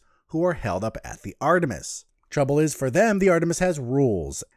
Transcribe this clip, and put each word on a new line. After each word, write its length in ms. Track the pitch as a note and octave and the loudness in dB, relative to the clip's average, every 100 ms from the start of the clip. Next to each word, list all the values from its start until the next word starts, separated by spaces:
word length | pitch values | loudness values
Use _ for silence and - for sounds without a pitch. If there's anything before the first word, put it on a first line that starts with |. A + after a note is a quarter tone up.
| _ _ _ | _ _ _
who 160 | D#3+ | -2
are 80 | F3+ | -2
held 320 | E3+ G#2+ F#2 | -2 -4 -2
up 120 | A2 - | -4 -6
at 200 | - - | -14 -14
the 120 | G2+ - | -16 -4
Artemis. 640 | C#3+ F3 D3+ D#2+ - - - _ _ | 2 2 2 -4 -10 -14 -18 _ _
Trouble 280 | - C#3 D3 | -2 0 2
is, 160 | D#3 | 0
for 160 | - C3 | 0 -2
them, 300 | C3 A3+ G3+ | 2 2 4
the 80 | F#3+ | 4
Artemis 320 | E3+ E3 E3 | 4 2 0
has 180 | F#3 D#3 | 0 -2
rules, 640 | A#2+ C#3 C3+ F#2+ C#2+ C2+ - | -2 2 2 2 -4 -8 -14